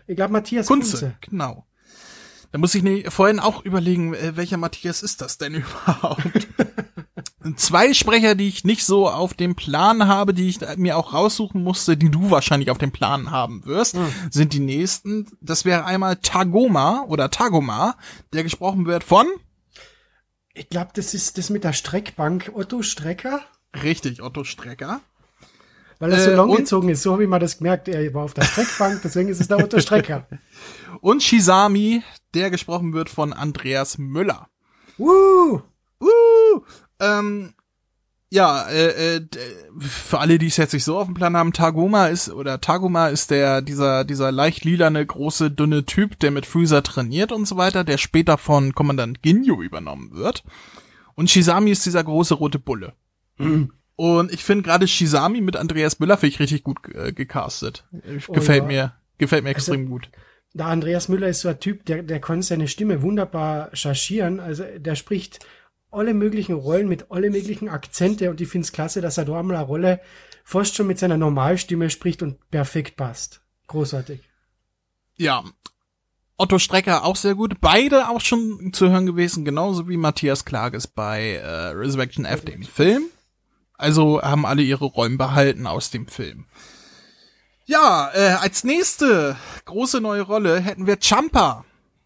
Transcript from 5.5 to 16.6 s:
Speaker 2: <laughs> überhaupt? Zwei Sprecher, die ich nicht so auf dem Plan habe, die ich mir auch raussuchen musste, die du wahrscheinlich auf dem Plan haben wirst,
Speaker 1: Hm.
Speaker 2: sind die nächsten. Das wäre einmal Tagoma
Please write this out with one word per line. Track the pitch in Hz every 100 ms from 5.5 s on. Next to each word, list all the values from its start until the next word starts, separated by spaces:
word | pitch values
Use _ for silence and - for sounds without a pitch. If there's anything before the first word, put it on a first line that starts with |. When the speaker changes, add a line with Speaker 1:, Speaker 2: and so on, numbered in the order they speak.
Speaker 2:
<laughs> | 156 127 - -
überhaupt? | - 156 147 156 208 - - - - - - 151 - - _ 156 -
Zwei | - 170 247
Sprecher, | 277 220 233 220
die | 196 202
ich | 190
nicht | 180 214
so | - 196 190
auf | 151 180
dem | - 175
Plan | 180 - 147 196 226 202
habe, | 196 202
die | 185 185
ich | 180 - 180
mir | 180 156
auch | 160
raussuchen | 160 214 214 208 190
musste, | 180 185 - 156
die | 156
du | 151 196
wahrscheinlich | 156 - 143 131
auf | 127
dem | 139
Plan | - 107 139 135
haben | 135 117 107
wirst, | 107 170 233 180
Speaker 1:
Hm. | 165 190 170
Speaker 2:
sind | 143 151
die | 143
nächsten. | 139 135 185 - 196 214 208 -
Das | 151 160
wäre | 180 175 165
einmal | 190 190 180
Tagoma | - 180 185 196